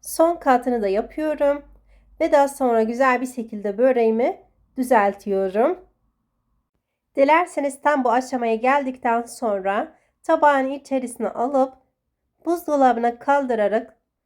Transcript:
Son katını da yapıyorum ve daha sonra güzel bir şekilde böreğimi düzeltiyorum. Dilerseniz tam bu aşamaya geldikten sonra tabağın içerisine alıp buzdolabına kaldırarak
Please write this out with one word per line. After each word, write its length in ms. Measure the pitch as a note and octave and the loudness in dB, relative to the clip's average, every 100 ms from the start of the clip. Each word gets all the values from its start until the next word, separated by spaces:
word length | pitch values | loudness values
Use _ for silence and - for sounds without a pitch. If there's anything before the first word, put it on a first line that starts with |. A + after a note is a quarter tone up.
| - | -14
Son 300 | - E4 E4+ | 0 0 0
katını 460 | C#4+ B3+ B3+ A#3+ | 0 0 2 -2
da 60 | G3+ | 0
yapıyorum 720 | G3 C4+ - D#4 D4 C#4+ C#4+ C#4+ - _ _ _ _ | -2 -4 -6 -6 0 0 0 -8 -20 _ _ _ _
ve 120 | D#4+ | 2
daha 160 | D4+ C#4 | 4 2
sonra 340 | C4+ C4 A3+ | 0 0 2
güzel 380 | A3 A#3 C4 B3 | 0 0 0 0
bir 60 | B3+ | -4
şekilde 520 | B3+ A3+ G#3+ G3+ G3 | -10 -12 -8 -8 0
böreğimi 600 | C4 B3+ A3+ A3+ C4+ F#4+ _ _ _ - | 2 4 2 2 -2 -4 _ _ _ -8
düzeltiyorum. 1000 | B3+ A#3 G3+ G3 - F#3+ F#3+ G3 C4 F#4 - _ _ _ _ _ _ _ _ _ _ _ _ - | 0 2 2 -2 -4 -2 -2 0 0 -2 -12 _ _ _ _ _ _ _ _ _ _ _ _ 0
Dilerseniz 640 | C4+ D#4 F4 - C#4+ C4+ | 4 4 2 -4 -6 -2
tam 220 | C#4+ D4 | 0 0
bu 60 | B3 | 2
aşamaya 420 | A#3 B3+ B3+ A#3 | 0 -2 -4 -2
geldikten 680 | A3+ B3 C#4+ C4 B3+ B3 A#3 | 0 2 0 -2 -6 -2 -2
sonra 720 | A#3+ - A#3+ G3+ F#3+ G3+ D#4 _ _ _ | -4 -6 -4 -2 -2 -4 -4 _ _ _
tabağın 480 | - D#4+ D4+ C#4 C4 | -2 4 4 4 0
içerisine 580 | C#4 - C4+ B3 - G#3 | -6 -6 -6 -6 -6 -6
alıp 460 | - A#3+ C#4 C4 - _ _ _ _ _ _ | -4 -2 0 0 -4 _ _ _ _ _ _
buzdolabına 760 | - E4+ D#4+ D4 C4 A3+ A#3 A#3+ | -4 -4 -2 2 2 2 -2 -4
kaldırarak 760 | - C#4 C4+ G#3+ G#3 G#3+ B3+ _ _ _ | 0 0 0 -2 0 -2 -6 _ _ _